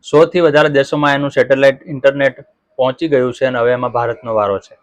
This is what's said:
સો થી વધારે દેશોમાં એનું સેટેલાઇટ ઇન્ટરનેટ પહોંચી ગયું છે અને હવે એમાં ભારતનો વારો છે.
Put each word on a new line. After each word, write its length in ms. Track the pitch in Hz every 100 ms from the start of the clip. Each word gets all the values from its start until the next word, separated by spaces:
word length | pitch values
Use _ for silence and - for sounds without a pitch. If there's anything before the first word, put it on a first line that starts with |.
| -
સો 160 | 147 165
થી 140 | 180
વધારે 280 | 165 143 151
દેશોમાં 460 | 139 135 151 143
એનું 160 | 139 143
સેટેલાઇટ 560 | - 123 135 139 135 -
ઇન્ટરનેટ 540 | 139 139 139 135 131 - _ _ -
પહોંચી 320 | 127 127 165
ગયું 240 | 135 127
છે 120 | 120
અને 140 | 131 123
હવે 140 | 120
એમાં 200 | 123 123
ભારતનો 420 | 120 117 117 120
વારો 240 | 110 101 98
છે. 200 | - -